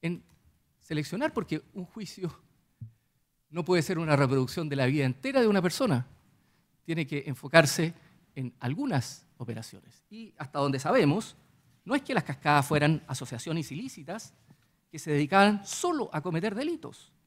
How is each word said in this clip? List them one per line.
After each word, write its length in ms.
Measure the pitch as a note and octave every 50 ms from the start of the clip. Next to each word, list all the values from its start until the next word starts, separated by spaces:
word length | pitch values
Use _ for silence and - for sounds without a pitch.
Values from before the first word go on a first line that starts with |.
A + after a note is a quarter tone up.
en 240 | - E3 F3 - - _ _ _ _ _ _ _ _ _ _ _
seleccionar, 560 | _ - D#3+ D3+ D3+ - - G3 C#4 D#4+ -
porque 280 | - F#3+ - - D#3 - _ _
un 100 | G#3 F3+
juicio 500 | - _ - G#3+ E3 - - F#3 E3+ - - _ _ _ _ _ _ _ _ - - _ _ _ _ _ _ _ _ _ _ _ _
no 120 | D3 E3 F3
puede 200 | E3 F3+ F3 D#3
ser 160 | - F#3+ D#3+
una 180 | E3+ D#3 D3+
reproducción 540 | C#3 C#3+ B2+ C3+ C3+ C3 B2+ - - E3 D3+
de 60 | C#3+
la 100 | C3+ C3+
vida 180 | B2+ C#3 D3+ C#3
entera 380 | C3 B2+ - - C4+ C4+ C4+ A#3+
de 60 | A3
una 120 | G3+ G3
persona, 460 | F3 F3+ - - C4+ A#3+ E3 C#3+ B2+ - - _ _ _ _ _ _ _ _ _ _ _ _ _ _
tiene 240 | - E3 E3 D#3+
que 180 | C3 D3+ C#3+ -
enfocarse 680 | D#3 C3+ - - C#3+ - E3 D#3 C#3 - - E3+ D#3+ E3+ - _ _ _ _ _ _ _
en 200 | - C3 B2 - _
algunas 680 | - B2 C#3 F#3 C#4+ C#4 G3+ C#3 A#2 - - - _ _ _
operaciones. 680 | _ A#2+ A2+ A#2 A2 A2+ - - G2 - - _ _ _ _
Y 240 | G#3 A3 A3+ G3+ _ _
hasta 200 | D3+ C3+ _ D3
donde 200 | C#3 C#3+ C3+ C3+
sabemos, 580 | C3+ D3+ G#3+ C4 F#3+ C#3+ D3 G3+ A3 - - _ _ _ _ _ _ _ _ _ _
no 100 | - A3+
es 60 | C#4+
que 140 | - - C4+
las 100 | A3 -
cascadas 420 | - C#3 - - D#3 D3 D3 C3+
fueran 380 | - D#3 D3 D3 D3 D#3+ D3 -
asociaciones 640 | - C#3+ C3 C3+ - - A2+ - E3+ D#3+ E3 D#3 -
ilícitas 640 | - D3+ A#3 C4 - - D3 C3 F3+ A3 - - _ _ _ _ - _ _ _ _ _ _ _
que 80 | - D#3
se 120 | - E3
dedicaban 560 | D3+ C#3+ D3+ C#3+ F#3+ G3 G3 G#3 G#3+ G3+ G3+
solo 420 | - - - - F4+ F4 D4 A3+ - -
a 80 | D#3 D3
cometer 320 | F#3 F3 E3 E3+ A3 G3+
delitos. 580 | G#3 C#4 D#4 F4 - - - - - - _ _ _ _